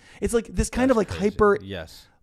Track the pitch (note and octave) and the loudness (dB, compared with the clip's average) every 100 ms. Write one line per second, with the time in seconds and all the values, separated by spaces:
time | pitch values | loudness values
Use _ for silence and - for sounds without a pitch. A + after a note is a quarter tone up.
0 | - - G3 A#3 G#3 F3+ A3 - C4 A#3 | -20 -8 -2 -2 -4 -4 -4 0 2 2
1 | G3 D#3 G3+ - G#3 G3+ F#2+ F#2+ D#2+ - | 0 -2 -2 2 4 4 -2 -12 -12 -16
2 | - _ | -20 _